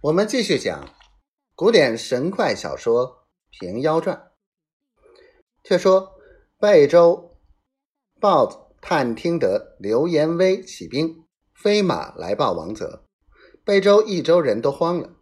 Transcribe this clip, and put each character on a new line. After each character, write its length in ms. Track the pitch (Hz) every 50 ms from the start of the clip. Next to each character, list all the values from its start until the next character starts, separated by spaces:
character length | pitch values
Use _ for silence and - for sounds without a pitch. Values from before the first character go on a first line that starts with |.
| - 147
我 20 |
们 160 | 156 185 214
继 160 | 208 - 254 208
续 160 | - 160 123
讲 280 | - 101 82 71 67 - _ _ _ _ _ _ _ _ _ _ _ _ _
古 160 | - - 214
典 260 | 226 185 143 123 113
神 320 | 113 - - 131 123 139 180
怪 240 | 196 - 208 143 104
小 240 | - - 76 67
说 300 | - - 117 117 120 127 131 - _ _ _ _ _ _ _ - -
《平 220 | - 87 98 117
妖 180 | 139 156 156 165
传》。 160 | 165 196 - - - _ _ _ _ _ _ _ _ _ _ _ _ _ _ _ _ _ _ _ _ _ _ _ _ _ _ _ _
却 160 | - 190 175
说 320 | - 190 190 190 190 - - - _ _ - _ _ _ _ _
贝 280 | - 208 202 160 143
州 520 | 143 156 170 170 170 175 175 - - _ _ _ _ _ _ _ _ _ _ _ _ _ _ _ _ _ _
报 500 | - 202 180 147 117 - - - - _ _ _
探 340 | - - 175 151 131 120 113
听 240 | - - 170 170 160
得 360 | 120 92 95 107 - - - _
刘 280 | 92 101 110 123 156
延 300 | 180 170 147 151 160 170
威 240 | 170 185 190 190 -
起 260 | - - - - -
兵， 380 | - 117 135 160 165 - - _ _ _ _ _ _ _
飞 260 | _ _ 202 208 208
马 320 | 202 175 - 80 - - -
来 220 | - 82 87 104
报 160 | - 143 110
王 240 | 87 82 78 90 107
泽。 280 | - - - - - _ _ _ _ _ _ _ _ _ - - _ _
贝 180 | - 202 196
州 220 | 185 202 202 214 214
一 180 | 220 196 170
州 180 | 127 156 165 175
人 220 | 156 131 101 113
都 100 | 117 139
慌 280 | 139 - 170 170 175 165
了。 100 | - - _ _